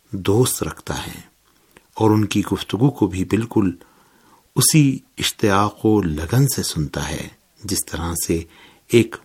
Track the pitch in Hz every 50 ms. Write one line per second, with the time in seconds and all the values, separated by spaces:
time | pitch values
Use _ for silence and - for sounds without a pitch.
0 | _ - - 98 87 98 98 117 127 - - - 82 78 - - - - 76 76
1 | - - - - - _ _ _ _ _ _ _ _ _ _ - _ _ - -
2 | 110 107 107 107 107 98 - 104 90 - 95 - - - - 98 131 143 131 -
3 | 107 92 92 92 92 - - 113 113 117 - 113 98 92 87 - - _ _ _
4 | _ _ _ _ _ _ _ _ _ _ - 139 127 - - 156 143 135 131 -
5 | - _ _ - - - - - - 104 98 98 104 101 - - - 110 107 104
6 | 92 85 76 78 82 80 113 131 143 131 - - 190 - - 82 76 69 - 71
7 | 73 76 80 - - - - _ _ _ _ _ - 95 98 - - - - 85
8 | 85 85 87 82 - - 85 82 80 - - - - - _ _ _ - 120 117
9 | 110 - - - -